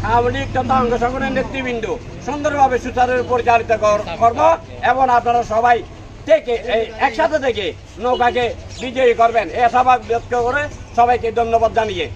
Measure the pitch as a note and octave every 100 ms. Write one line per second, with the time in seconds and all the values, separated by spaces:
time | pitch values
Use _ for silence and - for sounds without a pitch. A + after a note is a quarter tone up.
0 | G#3 A#3+ B3 C4 C4 C4 B3+ C4 A#3+ A#3+
1 | A#3+ C4+ C4+ C4 B3+ C4+ B3+ A#3 G#3+ D#3+
2 | - - - D4 D4 C#4+ C4+ B3 B3 B3
3 | B3 B3+ A#3+ A#3+ A#3 A#3 A3+ A3 G#3+ G#3
4 | F#3+ E3 A#3 A#3+ D#4 E4 - - G#3+ B3+
5 | C4 A#3+ A#3+ A#3+ A#3 G#3+ A#3+ A#3+ - -
6 | - - - D#4 B3 A#3 B3 A3 A3 -
7 | C4 B3 D#4 D4+ C4 G#3 F#3 - - -
8 | A#3+ - A#3+ A#3 A#3 F3 - - B3 B3
9 | B3 A3+ A#3 A3+ F3+ F#3+ A#3 A#3+ B3+ B3
10 | G#3 A#3 - A#3+ A#3+ C#4 D4 - - A#3
11 | A#3+ B3 A3+ A3 A3+ A3+ A3+ A3+ A3 F3+
12 | C#3